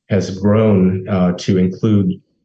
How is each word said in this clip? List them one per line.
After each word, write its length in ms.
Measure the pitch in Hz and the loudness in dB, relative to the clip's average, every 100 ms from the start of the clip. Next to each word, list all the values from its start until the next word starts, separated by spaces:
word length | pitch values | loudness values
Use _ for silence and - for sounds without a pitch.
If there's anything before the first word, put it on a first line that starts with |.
| - | -6
has 280 | 101 95 95 | -4 -4 -4
grown, 680 | 101 107 110 98 92 92 - | 0 2 2 2 2 0 -4
uh, 260 | 95 90 87 | -2 0 -2
to 200 | - 92 | -2 0
include 540 | 92 92 110 104 92 92 _ _ | 0 -2 0 2 0 -4 _ _